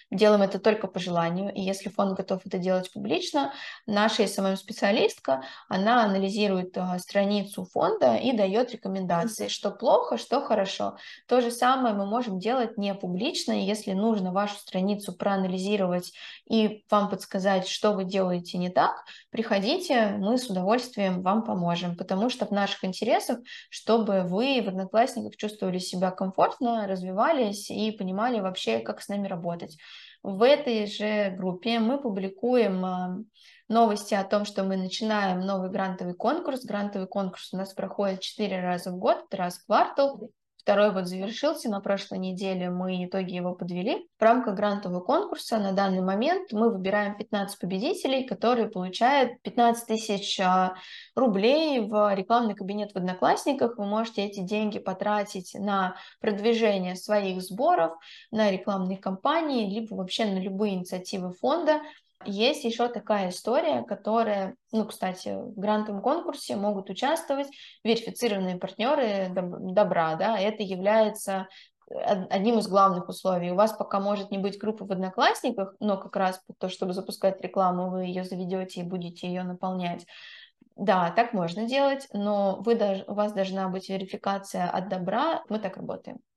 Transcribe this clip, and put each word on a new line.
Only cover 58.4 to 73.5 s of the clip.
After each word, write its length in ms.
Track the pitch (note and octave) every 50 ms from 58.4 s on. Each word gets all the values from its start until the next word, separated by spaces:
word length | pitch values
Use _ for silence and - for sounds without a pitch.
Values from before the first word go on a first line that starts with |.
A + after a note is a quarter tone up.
| G#3+ G#3
рекламные 480 | F#3+ F#3+ - G#3 G3 F#3+ F#3 F#3 F#3+ F#3+
кампании, 680 | - G3 F#3+ - - C4 D4+ E4+ E4 D4+ C4+ A#3+ G#3+ F#3+
либо 280 | G3 A#3 A3+ A3 G3
вообще 300 | F#3+ F#3+ F3+ - - A3+
на 120 | G#3 F#3+ F#3+
любые 380 | F#3 G3 F#3+ F#3+ G#3+ G#3 F#3+
инициативы 560 | F#3 F3+ - F#3+ F#3 F3+ - - F#3+ F3+ F3+
фонда. 500 | F3+ - - B3+ D4+ F4 E4+ D4+ D4+ D4+ D4+ - - - _ _ _ _ -
Есть 380 | - G3 G3 A3 C4 D4+ D4 -
ещё 220 | A#3 A3+ - A#3+ A#3+
такая 400 | A#3 G#3 - - G#3+ G3+ F#3+ F3+
история, 540 | F#3 - - G#3+ A#3 D4+ F4 D#4+ C4+ A#3+ A#3
которая, 720 | - G3+ G3 - G#3 A3 A#3 A3+ G#3+ G#3 G3 F#3+ F#3+ - - _ _
ну, 140 | - A3 G#3
кстати, 440 | A3 - - - F#3 F3+ F3 - G#3
в 300 | G3 - - - G#3 G3+
грантовом 420 | F#3+ G#3 G#3+ G#3+ G#3+ G#3+ G3+ G3
конкурсе 540 | F#3+ B3 D4+ F4 F4 F4 C#4+ - - - B3
могут 340 | G#3 G3+ G#3 G#3 G3 F#3+ -
участвовать 580 | F#3+ - - C4+ D#4+ D#4+ - - C#4 C#4 C#4+ C#4 - - - - - _ _
верифицированные 720 | G#3+ A3+ A#3 A3+ - F#3 - A#3+ A#3 G#3 G3 F#3+ F3+ F3+ F3+
партнёры 720 | F#3+ F#3 - - G#3+ C4 D4+ D4 C4 A3 G3+ G3 F#3+ F#3
доб-, 440 | F3+ F#3+ F3+ F3 F3+ - - F#3 F#3
добра, 420 | G3+ G#3 F3+ F3+ E3+ E3 D#3+ D#3+
да, 220 | E3 F#3+ G#3+ A3+ G3+
это 240 | F#3+ G#3+ G#3+ - G#3+
является 840 | F#3 F#3+ F3+ F#3+ G3+ G#3+ A3 A3 G#3 G#3 - - G3+ F#3+ F#3+ F#3+ - - - - _ _ _ _ -
од-, 380 | - - - - G3 F#3+ F#3 -
одним 280 | - G3 F#3+ A#3 A#3 A3
из 80 | F#3 -
главных 420 | F#3 G3 G3 F#3+ F3+ F3+ F3 -
условий. 420 | F3+ - - F#3+ F#3 F3 F3 F3